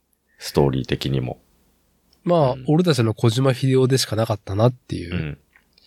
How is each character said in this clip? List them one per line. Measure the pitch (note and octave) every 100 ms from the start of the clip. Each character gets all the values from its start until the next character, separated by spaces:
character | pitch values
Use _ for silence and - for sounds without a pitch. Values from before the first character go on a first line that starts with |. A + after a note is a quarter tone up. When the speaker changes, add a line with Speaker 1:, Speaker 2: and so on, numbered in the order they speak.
| _ _ _ _
Speaker 1:
ス | -
ト | - C#2
ー |
リ | C2
ー | B1
的 | - C2+
に | C2+
も。 | B1 - _ _ _ _ _ _ _ _
Speaker 2:
ま | - F3
あ、 | C3+
Speaker 1:
う | C3
ん。 | C3
Speaker 2:
俺 | D3+
た | F3+
ち | B2+
の | A2+ G#2+
小 | A#2+
島 | A2+ C3+ B2+
秀 | C3+ C3
夫 | C3
で | C3
し | -
か | G#2
な | A2+
か | G#2+
っ |
た | -
な | G2 A#2+
っ |
て | B2 - F2+
い | E2+
う。 | F2
Speaker 1:
う |
ん。 | D#2 C#2+ _ _ _ _